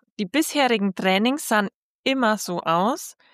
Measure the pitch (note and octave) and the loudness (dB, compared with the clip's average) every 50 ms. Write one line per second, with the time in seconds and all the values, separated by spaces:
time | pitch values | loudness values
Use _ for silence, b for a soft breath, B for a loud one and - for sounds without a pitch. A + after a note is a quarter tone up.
0 | _ _ _ - G#3+ F3+ - C#4+ D#4+ - - D4 C4+ B3 A#3 G#3+ G3 G3 F#3 - | _ _ _ -8 -6 -2 0 0 0 0 0 0 2 2 2 2 0 -2 -2 0
1 | - F#3+ F#3+ G3 G#3+ B3 C4+ D4+ - - A3+ G#3+ G3+ - - _ _ _ _ _ | 0 2 2 2 2 0 0 -2 -2 0 0 0 0 -2 -6 _ _ _ _ _
2 | _ B3+ C4+ C4+ B3 G#3+ G#3+ G3+ - - F3 E3+ - - E3 E3+ F#3+ A3+ C#4+ F4+ | _ -2 0 2 2 0 0 0 -4 -6 -6 -4 0 0 2 2 2 0 -2 -4
3 | - - - b b b | -8 -16 -18 b b b